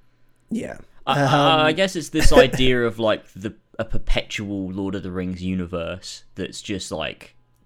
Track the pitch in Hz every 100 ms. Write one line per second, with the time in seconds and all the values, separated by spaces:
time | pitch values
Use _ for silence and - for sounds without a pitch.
0 | _ _ _ _ _ 127 - - - -
1 | - 135 139 147 147 160 156 160 190 180
2 | 147 160 156 147 131 127 127 123 117 107
3 | 110 98 - 95 104 - _ - 113 107
4 | - 117 - - 101 101 92 95 98 95
5 | 92 90 90 90 92 92 87 90 82 101
6 | - - - - 87 - - 95 - 85
7 | 69 - - _ _ _